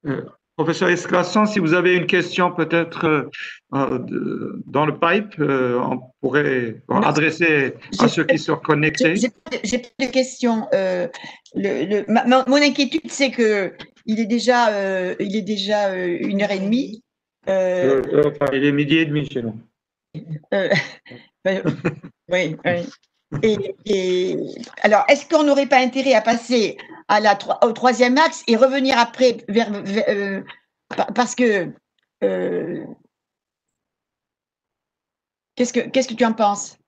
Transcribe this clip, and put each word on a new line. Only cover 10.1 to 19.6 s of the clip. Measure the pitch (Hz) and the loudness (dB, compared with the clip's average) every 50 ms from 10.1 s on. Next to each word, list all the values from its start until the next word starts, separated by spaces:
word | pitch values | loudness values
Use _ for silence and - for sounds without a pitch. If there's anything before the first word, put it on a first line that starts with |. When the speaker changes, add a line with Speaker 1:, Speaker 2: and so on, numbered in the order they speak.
Speaker 2:
questions. | - 262 254 262 - - - 240 226 220 - - - | 0 0 0 0 -4 -2 0 0 0 0 -2 0 0
Euh, | 190 190 185 185 180 175 170 - - - - - - _ - - | 0 0 0 -2 -2 -4 -6 -8 -14 -18 -18 -20 -20 _ -10 -8
le, | - 98 98 - - 151 | -4 -4 -2 -2 -2 -2
le, | 190 208 208 - - | -2 -2 -4 0 2
ma, | 214 226 - | 0 2 4
ma, | 240 254 262 254 | 4 2 2 4
mon | 247 269 | 4 2
inquiétude, | 294 294 285 247 294 285 - - 320 - 233 | 4 4 2 2 0 -2 -2 -2 -6 -6 -6
c'est | - - 277 262 | -2 -2 -2 -2
que | - - 233 220 214 202 190 170 - - - _ _ _ _ | 0 0 2 2 2 0 -2 -6 -8 -12 -20 _ _ _ _
il | - 220 214 | -4 -2 -2
est | 233 | 0
déjà, | 202 240 233 202 233 247 240 240 220 214 | 0 0 0 2 2 4 4 4 2 2
euh, | 202 196 190 190 185 180 180 - - | 0 -2 -2 -2 -2 -4 -4 -4 -4
il | 202 202 190 | -6 -4 -4
est | 220 | -4
déjà, | 202 185 214 196 190 202 214 208 202 196 | -4 -4 -6 -6 -2 -2 -2 0 0 -2
euh, | 190 185 180 175 175 - | -2 -4 -4 -4 -4 -4
une | - 202 202 196 | -4 -4 -2 -2
heure | 208 202 | -2 -2
et | 202 190 | -2 -4
demie. | 190 202 220 254 285 - 214 - _ _ _ _ _ _ _ _ _ - | -2 0 0 -2 -2 -4 -10 -16 _ _ _ _ _ _ _ _ _ -2
Euh, | 190 190 185 185 180 180 - 131 139 135 | 0 0 0 0 0 0 2 2 2 2
Speaker 1:
Euh, | 127 139 | 0 2
euh, | - 147 147 143 | 2 2 2 2
enfin, | 147 - 147 135 | 2 -2 -2 0
il | 139 135 139 | 0 2 2
est | 147 | 2
midi | 139 143 147 147 160 | 2 2 0 2 2
et | 160 160 | 2 2
demi | 151 147 151 139 - | 0 -2 -4 -4 -4
chez | - 131 | -6 -6
nous. | 117 113 107 113 | -6 -6 -8 -10